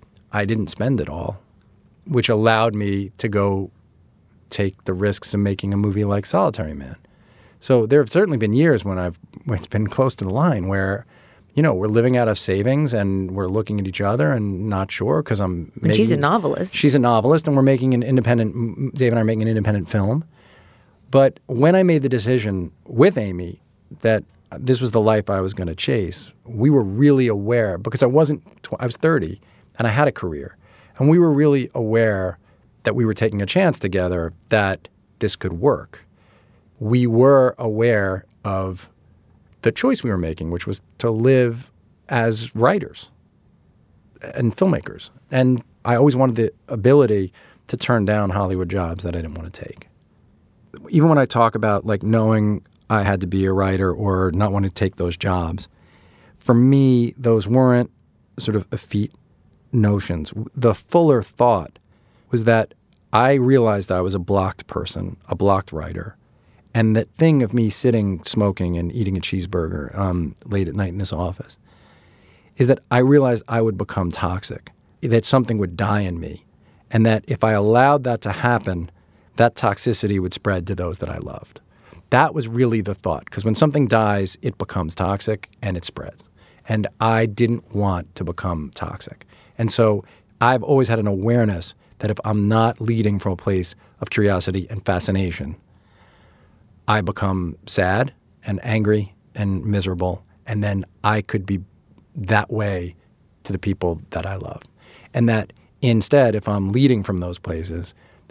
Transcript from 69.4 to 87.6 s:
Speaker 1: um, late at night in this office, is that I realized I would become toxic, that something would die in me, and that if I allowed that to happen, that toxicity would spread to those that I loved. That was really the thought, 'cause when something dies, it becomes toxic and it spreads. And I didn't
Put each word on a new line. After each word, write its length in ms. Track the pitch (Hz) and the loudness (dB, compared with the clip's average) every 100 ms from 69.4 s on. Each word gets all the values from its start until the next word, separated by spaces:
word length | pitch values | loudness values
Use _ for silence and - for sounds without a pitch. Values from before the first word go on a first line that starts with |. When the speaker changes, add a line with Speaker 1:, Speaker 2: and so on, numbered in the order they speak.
| 90 90 82 87 71 - | -4 -4 -4 -6 -8 -4
Speaker 1:
um, 380 | 95 90 80 - | -2 -2 -4 -8
late 240 | - 101 90 | -6 -4 -2
at 80 | 98 | -2
night 140 | 95 | -4
in 80 | 90 | -4
this 160 | 95 | -6
office, 440 | 78 87 90 - - _ _ _ _ _ _ _ _ _ - | -4 -6 -6 -14 -20 _ _ _ _ _ _ _ _ _ -2
is 100 | 123 | 2
that 120 | 135 - | 2 2
I 60 | 123 | 2
realized 460 | 131 147 131 117 - | 6 6 4 0 -2
I 140 | 113 | -2
would 160 | 113 95 | 0 -2
become 340 | 98 - 90 | -6 -4 -4
toxic, 600 | - 90 90 - - - _ _ - | -2 -4 -4 -8 -14 -18 _ _ -10
that 220 | 123 113 | 0 0
something 340 | - 135 120 113 | 2 0 2 -2
would 200 | 95 85 | -4 -4
die 240 | 104 104 | -2 -2
in 180 | 98 85 | -2 -6
me, 260 | 78 73 _ _ _ _ - | -10 -14 _ _ _ _ -4
and 140 | 113 113 | 2 2
that 180 | 110 - | 2 -2
if 180 | 113 110 | -2 2
I 60 | |
allowed 520 | 107 101 117 135 143 | 2 4 4 4 4
that 160 | 123 117 | 0 -4
to 100 | 104 | -4
happen, 580 | 87 120 120 - 90 85 _ _ _ _ - | -2 0 0 -2 -6 -8 _ _ _ _ 2
that 180 | 117 - | 2 2
toxicity 640 | 113 101 - 107 104 98 | -2 -2 -2 -2 0 -2
would 140 | 90 | -2
spread 340 | - 104 92 90 | -4 -2 -2 -4
to 80 | 87 | -6
those 220 | 87 98 | -6 -6
that 120 | 87 | -8
I 80 | 82 | -8
loved. 440 | - - - - _ _ - - - | -10 -14 -16 -20 _ _ -20 -18 0
That 240 | 123 151 | 2 2
was 160 | 160 113 | 0 -4
really 320 | 117 127 113 | 0 0 0
the 140 | 98 95 | -2 -6
thought, 360 | 92 76 - | -4 -4 -6
'cause 140 | - 104 | -6 -2
when 100 | 107 | 2
something 320 | 156 147 127 | 2 2 2
dies, 500 | 117 107 101 95 - | 2 2 0 -2 -4
it 160 | 131 - | -8 -6
becomes 380 | - - 82 - | -6 -4 -6 -4
toxic 540 | 92 98 - 107 - - | -2 -2 -4 -6 -8 -10
and 160 | 101 90 | -8 -6
it 80 | - | -8
spreads. 400 | - - - - _ _ _ - | -12 -14 -16 -20 _ _ _ -4
And 200 | 110 101 - | -2 -2 -2
I 260 | 113 113 110 | 0 2 0
didn't 480 | 101 117 120 | 0 0 -2